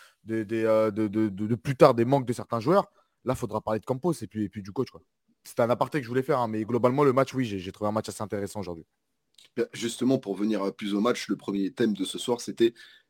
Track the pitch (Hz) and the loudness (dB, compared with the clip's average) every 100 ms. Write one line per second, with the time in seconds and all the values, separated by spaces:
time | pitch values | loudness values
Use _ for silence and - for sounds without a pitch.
0 | - _ 101 110 104 113 110 110 110 104 | -20 _ -8 -6 -4 0 2 4 2 0
1 | 107 107 110 95 107 117 - 131 151 120 | 0 0 0 -2 -4 -4 -2 6 6 6
2 | 117 139 120 120 104 117 113 196 - _ | 2 2 0 -6 -6 -4 2 2 0 _
3 | _ _ 117 127 117 107 110 110 - 123 | _ _ -6 -4 -4 -4 -4 -4 -4 -2
4 | 180 156 113 110 104 107 98 98 123 - | -2 -4 -6 -6 -6 -6 -8 -6 -6 -8
5 | _ _ _ _ - - 117 120 135 160 | _ _ _ _ -8 0 2 2 0 -4
6 | 117 127 131 135 117 110 107 117 120 135 | -2 -2 0 0 0 -2 -2 2 4 6
7 | 143 127 131 131 120 98 90 - 104 110 | 4 4 2 0 -4 -4 -6 -4 0 0
8 | 107 - 104 104 98 107 90 85 - _ | -2 -6 -6 -4 -4 -6 -8 -10 -14 _
9 | _ _ _ _ - - 117 107 117 - | _ _ _ _ -10 -4 -4 -4 -6 0
10 | 127 131 101 95 107 104 98 - 104 101 | 2 2 0 -4 -2 -2 -2 -4 -4 0
11 | 117 120 - 101 - 98 95 - 113 95 | 0 0 -4 -6 -4 -4 -2 0 0 0
12 | 95 90 - 120 - 95 117 - - - | -4 -6 -4 -4 -4 2 2 2 -18 -20
13 | _ | _